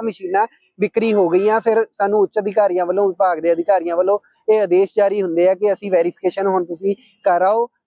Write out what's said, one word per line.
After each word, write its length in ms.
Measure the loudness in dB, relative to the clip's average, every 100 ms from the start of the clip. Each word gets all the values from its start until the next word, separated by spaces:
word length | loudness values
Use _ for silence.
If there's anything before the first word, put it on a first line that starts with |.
ਮਸ਼ੀਨਾਂ 420 | -4 -8 -4 -2 -2 _ _ -6
ਵਿਕਰੀ 320 | -4 -2 0
ਹੋ 160 | 2 2
ਗਈਆਂ। 320 | 2 2 0
ਫਿਰ 260 | 0 0 -2
ਸਾਨੂੰ 280 | -2 -2 0
ਉੱਚ 180 | 0 -2
ਅਧਿਕਾਰੀਆਂ 480 | -4 0 0 0 -2
ਵੱਲੋਂ, 220 | 0 0
ਵਿਭਾਗ 300 | 0 0 0
ਦੇ 140 | 0
ਅਧਿਕਾਰੀਆਂ 440 | 0 0 0 0 -2
ਵੱਲੋਂ 220 | 0 -2 -4 _ -2
ਇਹ 100 | 0
ਆਦੇਸ਼ 300 | 2 2 2 0
ਜਾਰੀ 260 | 0 0
ਹੁੰਦੇ 260 | -2 2 2
ਆ 60 |
ਕਿ 180 | 2 0
ਅਸੀਂ 200 | -2 0
ਵੈਰੀਫਿਕੇਸ਼ਨ 540 | 0 0 -2 -4 -2 -2
ਹੁਣ 180 | -2
ਤੁਸੀਂ 320 | -4 -6 -4 -6 _ _
ਕਰ 180 | -2 0
ਆਓ, 240 | 2 0 -2 _